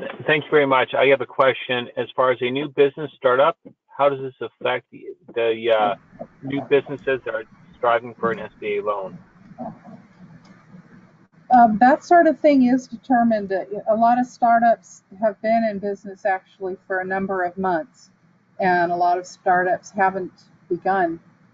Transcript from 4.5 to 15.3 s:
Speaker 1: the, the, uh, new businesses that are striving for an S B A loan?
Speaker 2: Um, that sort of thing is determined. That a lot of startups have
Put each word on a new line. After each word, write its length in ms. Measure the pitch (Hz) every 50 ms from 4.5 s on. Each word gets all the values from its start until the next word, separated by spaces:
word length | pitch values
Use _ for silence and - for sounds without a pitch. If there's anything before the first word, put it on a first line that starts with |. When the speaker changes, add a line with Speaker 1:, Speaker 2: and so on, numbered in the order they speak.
| _ - 120 123 123 127 - _ -
Speaker 1:
the, 140 | 120 - - - - _ - -
the, 360 | 117 117 113 113 113 113 113 113
uh, 220 | 107 107 104 98 92 _ _ - - - - _ _ -
new 180 | 135 135 139 135
businesses 580 | - 143 139 135 - 143 123 - - 135 127 -
that 100 | 117 113
are 100 | 110 110 - _ - - - -
striving 380 | - - 120 117 117 117 123 113
for 160 | - - 117
an 80 | 113 104
S 140 | 107 104 - -
B 160 | 104 107 104
A 60 | 101 98
loan? 360 | 104 104 101 95 92 87 82 - _ _ _ - - - - - - - - - - - - - _ _ _ 180 - - - _ - - _ _ _ - - - _ - - - _ _ _ _ _ _ _ _ - 247
Speaker 2:
Um, 240 | 254 233 226 214 196
that 260 | 247 254 294 - -
sort 220 | - 349 339 339
of 140 | 320 302 -
thing 240 | - 311 294 269 254
is 240 | 247 254 262 254 -
determined. 640 | - 226 - - 262 233 233 233 226 214 202 190
That 180 | 190 185 160 - 202 208 - -
a 60 | 214
lot 240 | 220 233 233 247 247
of 80 | 254
startups 760 | 247 - - - 233 233 233 226 233 226 - _ - - - _ _ - 190
have 200 | 220 220